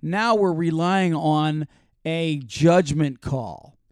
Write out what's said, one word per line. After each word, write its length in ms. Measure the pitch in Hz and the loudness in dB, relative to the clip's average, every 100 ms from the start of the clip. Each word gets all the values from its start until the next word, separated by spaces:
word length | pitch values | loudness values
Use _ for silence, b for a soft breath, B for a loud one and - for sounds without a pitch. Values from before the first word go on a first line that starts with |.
now 320 | 151 190 233 | -6 -2 0
we're 180 | 220 190 | 2 2
relying 640 | 160 165 160 175 190 185 | 0 0 0 0 2 2
on 520 | 160 160 151 156 151 151 b b _ | 0 0 0 0 -2 -6 b b _
a 320 | 160 165 165 147 | -6 -4 -2 -4
judgment 800 | 120 - 160 180 151 147 147 127 | -8 2 4 4 2 0 -2 -4
call. 520 | - 135 107 67 - _ _ | -6 -6 -6 -12 -18 _ _